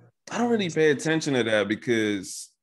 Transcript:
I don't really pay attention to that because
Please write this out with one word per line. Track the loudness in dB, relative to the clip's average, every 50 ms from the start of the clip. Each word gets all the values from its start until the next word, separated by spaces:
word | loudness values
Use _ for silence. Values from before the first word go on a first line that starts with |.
| -20 _ _ _ _ -10
I | -4 -2
don't | 0 0
really | 0 0 0 -2
pay | 0 2 4 4
attention | 2 2 0 0 0 0 0 0 0
to | 0 2
that | 2 2 2 2 0
because | -2 -4 0 0 0 0 2 0 -2 -2 -6 -10 -14 -14 -16 -18 _ _